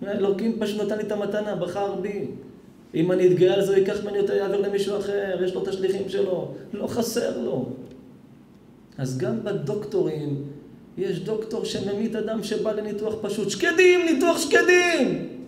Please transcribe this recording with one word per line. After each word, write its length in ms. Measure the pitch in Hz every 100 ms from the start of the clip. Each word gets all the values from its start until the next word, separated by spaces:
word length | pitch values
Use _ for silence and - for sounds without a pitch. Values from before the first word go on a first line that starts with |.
| 190
אלוקים 520 | 208 196 196 226 220
פשוט 220 | 208 208
נתן 160 | 202 214
לי 60 |
את 80 | 214
המתנה, 440 | 208 202 214 214 180
בחר 400 | 180 202 196 190
בי. 320 | 196 196 131 - - - - - - -
אם 160 | 180
אני 160 | 185 180
אתגאה 260 | 160 185
על 120 | 196 196
זה, 60 |
הוא 60 | 190
ייקח 260 | 190 -
ממני 160 | 202 202
אותה, 140 | -
יעביר 280 | - - 202
למישהו 380 | - 196 - -
אחר, 400 | 202 202 196 180
יש 100 | 185
לו 100 | 185
את 40 | 190
השליחים 420 | 190 185 190 -
שלו, 420 | 196 190 175 - - -
לא 140 | 208 -
חסר 540 | 247 - 240 - -
לו. 280 | 226 - - - - - - - - - - - - - - -
אז 200 | 127 127
גם 260 | - 226
בדוקטורים, 1000 | 208 160 143 208 - 185 156 151 143 135 - - - - - -
יש 220 | 196 165
דוקטור 460 | 208 214 - 214 -
שממית 500 | 180 190 202 226 214
אדם 280 | 214 220
שבא 280 | - 214 220
לניתוח 440 | 208 214 202 214 220
פשוט. 280 | 202 - 196
שקדים, 500 | - 339 339 359 359 330
ניתוח 320 | 269 339 330
שקדים! 1000 | - - 330 359 349 320 214 165 - -